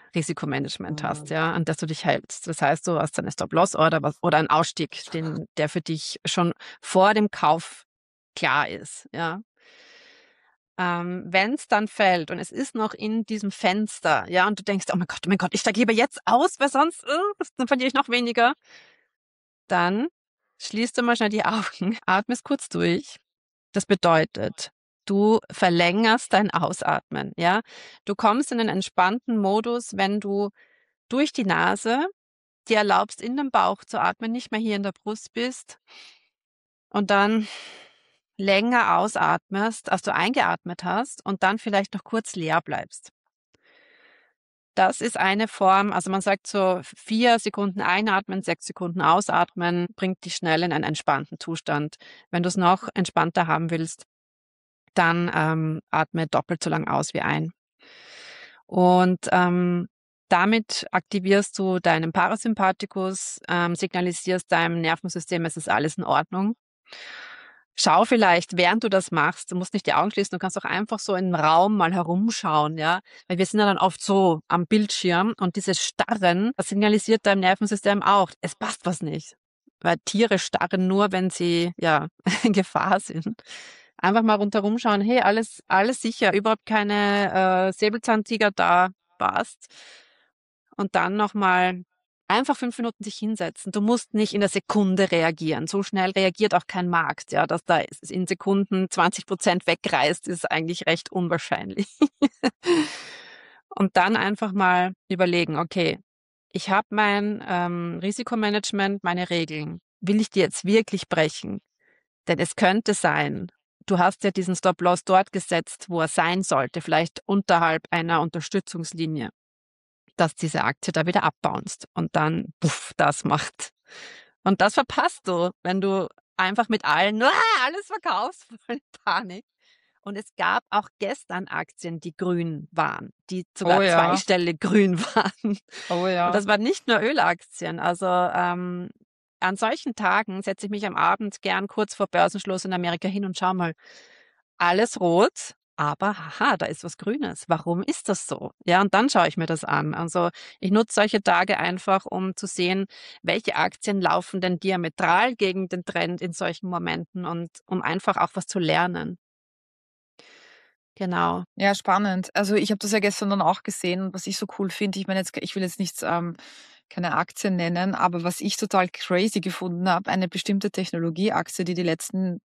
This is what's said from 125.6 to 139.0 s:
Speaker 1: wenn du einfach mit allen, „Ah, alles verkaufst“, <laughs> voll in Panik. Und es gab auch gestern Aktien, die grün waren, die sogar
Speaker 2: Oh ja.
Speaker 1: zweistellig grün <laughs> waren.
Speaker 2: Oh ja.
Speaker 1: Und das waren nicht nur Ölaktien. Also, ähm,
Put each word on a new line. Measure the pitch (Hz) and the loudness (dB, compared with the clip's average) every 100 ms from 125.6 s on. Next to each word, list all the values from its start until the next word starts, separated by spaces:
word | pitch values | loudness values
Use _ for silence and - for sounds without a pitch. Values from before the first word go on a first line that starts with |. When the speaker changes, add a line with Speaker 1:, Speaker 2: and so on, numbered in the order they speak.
Speaker 1:
wenn | 180 190 | -4 -2
du | 196 190 170 _ _ - | 0 -2 -4 _ _ -4
einfach | 185 214 226 | -2 0 0
mit | 226 | 0
allen, | - 151 196 214 | 2 2 2 4
„Ah, | 254 392 453 415 | 2 4 2 2
alles | 269 370 - | 0 -4 -8
verkaufst“, | 427 - 190 254 - - | -6 -4 -2 -4 -8 -20
<laughs> | 233 - | -16 -10
voll | 277 | -10
in | _ - | _ -8
Panik. | - - 190 185 - _ _ _ _ _ | -2 -2 -4 -14 -20 _ _ _ _ _
Und | 196 202 | -12 -10
es | - - | -10 -4
gab | 175 190 - | -2 -2 -2
auch | 202 - - | -4 -4 -6
gestern | 196 277 - 180 185 | -8 -8 -10 -10 -8
Aktien, | 156 165 - 175 165 | -8 -10 -10 -10 -10
die | 175 - | -10 -6
grün | 180 175 170 151 156 | -2 -2 -2 -6 -8
waren, | 165 151 50 - _ - | -4 -2 -4 -12 _ -12
die | 185 - - | -10 -10 -4
sogar | 175 196 | 2 4
Speaker 2:
Oh | |
ja. | 196 165 | 4 4
Speaker 1:
zweistellig | 170 190 - 185 170 160 | 4 0 0 0 0 -2
grün | 185 208 196 175 | 2 4 4 2
<laughs> | - | -2
waren. | 220 196 - 214 196 _ - - | 0 -2 -2 -4 -4 _ -12 -4
Speaker 2:
Oh | 175 185 | -2 0
ja. | 180 175 | 0 2
Speaker 1:
Und | |
das | 175 202 | 0 2
waren | 208 | 2
nicht | 233 392 - | 2 -2 2
nur | 220 | 2
Ölaktien. | 214 302 - 175 - - 170 170 | 2 2 2 0 -6 -10 -8 -2
Also, | 175 175 185 | -2 0 0
ähm, | 180 180 - 180 175 180 180 180 - | 2 2 0 0 -2 -4 -6 -10 -14